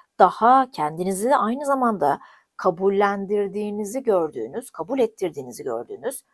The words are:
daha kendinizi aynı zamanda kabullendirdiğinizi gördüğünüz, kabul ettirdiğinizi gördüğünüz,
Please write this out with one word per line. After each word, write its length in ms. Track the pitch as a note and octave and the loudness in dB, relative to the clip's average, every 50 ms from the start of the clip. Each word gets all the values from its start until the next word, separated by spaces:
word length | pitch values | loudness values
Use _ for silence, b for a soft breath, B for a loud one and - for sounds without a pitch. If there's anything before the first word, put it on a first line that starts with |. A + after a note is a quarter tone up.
| B B _ - | B B _ 6
daha 520 | G3+ F3+ - - A3 A#3+ C4 C4 C4 B3+ | 6 6 6 4 4 6 6 6 4 2
kendinizi 640 | - - D3+ D3+ D#3+ E3 F3+ F#3+ G3 F#3 G#3 B3+ C#4+ | -2 -4 -4 -4 -2 -4 -4 -4 -2 -2 0 2 2
aynı 300 | - G3+ G#3+ B3 C#4 D4+ | 2 2 0 -2 -2 -2
zamanda 540 | C#4 C#4 C4 B3+ A#3 G#3+ F3 D#3 C#3+ C#3+ B B B B B B B _ - | -2 0 2 2 0 0 2 2 2 2 B B B B B B B _ -4
kabullendirdiğinizi 1500 | - F#3+ E3+ E3+ F#3+ G3 G3 G3 G3+ G3+ G3+ G3+ G3 F#3 G#3 G#3 G3+ G3 F3+ G#3 G#3 G#3 G#3 G#3 G#3+ G3 A3 C4+ C4 | -2 -2 0 2 0 2 2 2 2 0 0 -4 -4 -2 -2 -2 -2 -2 -4 -6 -6 -4 -6 -6 -6 -6 -8 -4 0
gördüğünüz, 680 | A#3+ G3 F3+ D#3+ D3+ C#3 B2 A2 A#2 D3 A3 C4+ - | 2 2 2 2 0 -4 -8 -8 -8 -8 -10 -12 -12
kabul 280 | - - D#3 F3+ C#4 C4+ | -12 -12 -8 -4 -2 0
ettirdiğinizi 640 | A#3 A3 - - F#3+ F3 D#3 C#3+ C3 B2 A2+ - - | 0 -2 -2 -4 -6 -6 -6 -8 -12 -12 -14 -10 -8
gördüğünüz, 600 | C3+ A2+ A#2 A#2 A2 G#2 G#2 C3+ B3+ C#4 - - _ | -6 -6 -6 -8 -10 -14 -10 -8 -8 -8 -10 -12 _